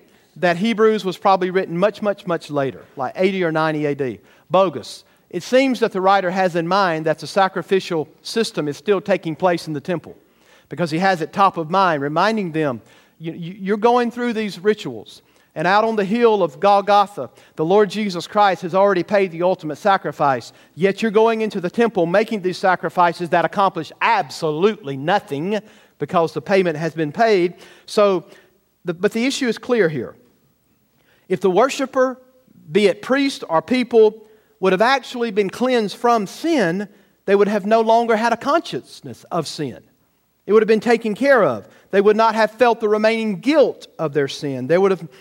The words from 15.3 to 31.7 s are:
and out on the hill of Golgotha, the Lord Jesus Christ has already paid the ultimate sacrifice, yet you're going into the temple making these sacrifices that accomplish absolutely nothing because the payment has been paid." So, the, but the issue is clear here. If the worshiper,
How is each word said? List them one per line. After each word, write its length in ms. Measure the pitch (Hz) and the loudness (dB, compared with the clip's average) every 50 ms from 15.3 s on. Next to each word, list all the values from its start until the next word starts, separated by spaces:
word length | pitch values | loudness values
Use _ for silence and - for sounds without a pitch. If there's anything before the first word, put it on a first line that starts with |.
| _ _ _ _ - | _ _ _ _ -8
and 140 | 156 160 175 | -4 0 2
out 160 | 196 208 220 | 2 2 2
on 140 | 226 226 208 | 2 0 -2
the 80 | 196 | -2
hill 360 | 180 208 240 240 226 214 208 | 0 0 2 2 4 4 2
of 180 | 180 165 139 151 | 0 -2 -2 0
Golgotha, 720 | 160 202 202 202 202 190 202 202 202 - - - 131 117 _ _ - _ _ - | 2 2 4 4 2 4 4 4 2 2 -2 -12 -12 -12 _ _ -20 _ _ -4
the 80 | 160 | 0
Lord 260 | 165 190 208 214 190 | 2 4 4 4 2
Jesus 340 | 151 202 220 208 175 175 151 | 0 -4 -4 -4 -4 -6 -8
Christ 380 | - - 214 208 202 185 - - | -4 0 2 2 2 2 0 -4
has 100 | 170 151 | -2 0
already 300 | 190 196 202 196 175 165 | 2 4 4 2 0 0
paid 280 | - 208 202 196 190 | 0 0 0 0 0
the 120 | 165 165 175 | -2 -2 0
ultimate 320 | 180 190 175 - 151 147 | 0 0 -2 -4 -8 -8
sacrifice, 760 | - - 202 196 185 - 160 143 - 156 139 135 123 - - - _ _ _ - | -2 0 2 2 2 0 -4 -4 0 0 0 0 0 -4 -10 -20 _ _ _ -6
yet 300 | 143 165 196 196 196 220 | -2 0 0 0 0 -2
you're 80 | 226 | 0
going 300 | 190 220 220 226 226 220 | 2 4 4 4 2 0
into 200 | 220 214 - 202 | -2 -4 -4 -4
the 80 | 165 180 | -6 -4
temple 380 | - - 233 226 - 190 170 165 | 0 0 0 0 2 0 0 2
making 340 | 175 202 226 220 233 208 | 2 2 2 0 -2 -4
these 160 | 170 185 175 - | -4 -4 -4 -2
sacrifices 720 | - 190 180 175 - 165 - 185 175 175 165 - 180 165 | 0 0 0 0 -2 -4 0 2 2 2 2 -2 -4 -2
that 160 | 156 170 160 | 0 0 0
accomplish 460 | 160 - 196 196 190 - 175 151 - - - | 0 0 0 0 0 0 -2 -8 -10 -6 -2
absolutely 960 | - 208 233 208 175 139 - - - 156 151 151 180 220 214 - - 139 139 131 | 0 0 0 0 -2 -4 -6 -6 -4 -4 -2 0 0 0 0 -2 -8 -10 -10 -6
nothing 600 | 139 156 190 202 196 - 143 139 156 190 214 208 202 - - _ _ _ _ - | -2 0 0 0 -2 -4 -8 -6 -4 -4 -4 -6 -6 -10 -20 _ _ _ _ -10
because 340 | 151 139 - 180 165 156 - | -8 -2 0 0 0 0 -2
the 80 | 156 | -6
payment 360 | 143 - 202 196 190 175 156 143 | -4 0 2 2 2 2 -2 -4
has 180 | 165 165 143 | -6 -6 -4
been 160 | 160 160 147 | -4 -6 -4
paid." 420 | 143 180 233 233 214 185 175 180 175 - - - - _ _ | 0 0 2 4 4 2 2 0 -4 -6 -20 -20 -20 _ _
So, 400 | - - - 208 202 190 175 165 - - - _ _ _ _ _ _ _ _ - | -6 0 2 2 2 2 0 -4 -8 -18 -20 _ _ _ _ _ _ _ _ -10
the, 120 | 170 170 | -10 -6
but 160 | 170 185 208 | -4 -4 -2
the 160 | - 226 233 269 | -2 -2 -2 -2
issue 200 | 269 - 269 240 | -2 -2 -2 -4
is 120 | 214 - | -4 -4
clear 300 | - - 247 233 196 160 | -4 -2 0 2 2 0
here. 260 | 151 135 107 - - _ _ _ _ _ _ _ _ _ _ _ _ _ _ _ _ _ _ _ _ _ _ - | 0 -4 -8 -8 -12 _ _ _ _ _ _ _ _ _ _ _ _ _ _ _ _ _ _ _ _ _ _ -6
If 140 | 185 180 | -4 0
the 100 | - 196 | 0 2
worshiper, 680 | 180 185 233 269 | 2 4 2 2